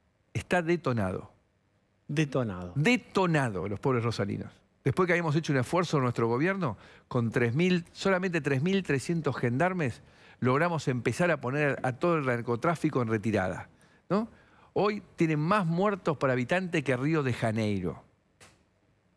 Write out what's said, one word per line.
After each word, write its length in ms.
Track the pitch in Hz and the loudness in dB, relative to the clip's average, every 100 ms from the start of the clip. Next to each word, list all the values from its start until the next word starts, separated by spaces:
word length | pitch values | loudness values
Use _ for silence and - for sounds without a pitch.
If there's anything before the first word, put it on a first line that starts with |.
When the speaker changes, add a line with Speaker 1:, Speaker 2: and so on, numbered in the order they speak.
| _ _ _ | _ _ _
Speaker 1:
está 300 | - - 180 | -10 0 0
detonado. 680 | 165 175 135 117 95 95 - _ _ _ _ _ _ _ - | 2 0 0 0 -2 -4 -10 _ _ _ _ _ _ _ -6
Speaker 2:
Detonado. 640 | 151 147 143 113 90 90 | -2 0 -2 -2 -6 -6
Speaker 1:
Detonado, 920 | 87 160 240 - 196 180 156 127 95 101 | -2 2 2 0 0 2 2 0 -2 -4
los 100 | 117 | -2
pobres 220 | 143 127 | 0 0
rosarinos. 480 | 117 110 101 104 - - _ _ | 0 -2 -4 -4 -8 -16 _ _
Después 220 | 139 - 180 | -2 0 2
que 60 | |
habíamos 240 | 175 165 147 | 2 2 0
hecho 160 | 156 | 0
un 60 | 135 | 0
esfuerzo 400 | 120 175 180 151 | 0 0 0 0
en 60 | |
nuestro 240 | 123 117 117 | 0 0 0
gobierno, 500 | 120 170 196 156 98 - - _ | 0 0 -2 -4 -6 -14 -20 _
con 220 | 127 117 | -2 0
tres 240 | 123 120 | 0 0
mil, 300 | 127 180 180 170 | 2 2 2 -2
solamente 480 | - 196 185 190 165 | -4 0 0 0 -2
tres 220 | 143 135 | 0 0
mil 200 | 165 196 | 2 0
trescientos 540 | 180 139 - 170 147 - | 0 -2 0 -2 -2 0
gendarmes, 640 | 123 123 175 185 139 - - - - - | 0 2 0 0 -2 -4 -14 -20 -20 -2
logramos 480 | 120 135 170 165 143 | 0 2 2 0 -2
empezar 420 | 123 117 113 175 | -2 -2 2 2
a 120 | 147 | 2
poner 360 | 120 143 143 127 | -2 0 0 0
a 100 | 127 | -2
todo 240 | 120 175 160 | 0 0 2
el 80 | |
narcotráfico 800 | 135 120 117 117 165 170 170 139 | 2 -2 0 0 0 0 0 0
en 60 | 113 | 0
retirada, 600 | 113 107 101 92 87 - _ _ _ _ | 0 2 0 0 -4 -12 _ _ _ _
¿no? 220 | 196 226 - - - - | -2 -2 -10 -20 -20 -8
Hoy 300 | - 202 208 - - | 0 0 -2 -10 0
tienen 240 | 165 151 | 2 2
más 260 | 160 208 165 | 2 2 2
muertos 500 | 170 208 196 - 143 | 2 0 0 -2 0
por 140 | 139 | 0
habitante 520 | 127 120 180 185 165 | 0 0 -2 0 -2
que 140 | 135 123 | 0 0
Río 260 | 143 160 | 0 0
de 120 | 131 | 0
Janeiro. 680 | 113 117 110 107 98 90 - - _ _ _ - _ _ _ _ _ _ | -2 -2 0 0 -2 -4 -8 -16 _ _ _ -20 _ _ _ _ _ _